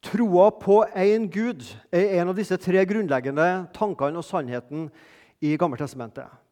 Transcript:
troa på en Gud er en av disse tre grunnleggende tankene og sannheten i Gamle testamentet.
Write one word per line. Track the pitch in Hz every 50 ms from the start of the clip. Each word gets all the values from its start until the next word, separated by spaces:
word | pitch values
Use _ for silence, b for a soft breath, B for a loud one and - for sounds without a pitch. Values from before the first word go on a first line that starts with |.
troa | - - - 247 240 214 175 175 185 214
på | 214 - - 196 196 214 226 226
en | - 196 185 202 214 226 226 190
Gud | 156 196 220 247 220 143 120 - - - _ _
er | - 175 196 208 196 175
en | 175 180
av | 185
disse | 190 208 - 185 180
tre | - 180 180 190
grunnleggende | 190 185 202 220 208 165 139 131 123 135 139 147 160 180 180 190 180 -
tankene | - - 214 208 175 - 139 143 156 170
og | 160
sannheten | - - 180 143 120 123 123 120 _ 147 156 160 147 b b b b b b b b b b
i | - 147 151
Gamle | 147 180 165 127 113
testamentet. | 147 - - 131 120 113 _ 139 127 - - _ _ _